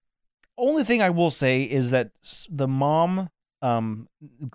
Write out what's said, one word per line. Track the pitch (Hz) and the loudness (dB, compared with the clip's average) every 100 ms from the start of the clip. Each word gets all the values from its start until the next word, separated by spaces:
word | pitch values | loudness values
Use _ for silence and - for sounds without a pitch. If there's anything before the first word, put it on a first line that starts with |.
| _ _ _ _ _ - | _ _ _ _ _ -2
only | 254 311 | 0 2
thing | 226 240 | 2 2
I | 190 | 2
will | 170 170 | 2 2
say | - 135 131 | 2 2 2
is | 131 135 123 | 0 0 2
that | 127 113 _ | 0 0 _
s-, | - - - | -12 -10 -8
the | 147 135 | -4 -2
mom, | 135 143 156 175 185 185 - _ _ | 0 0 2 0 0 -6 -12 _ _
um, | 127 117 113 107 120 _ 143 - 139 | -2 0 -2 -6 -12 _ -20 -16 -10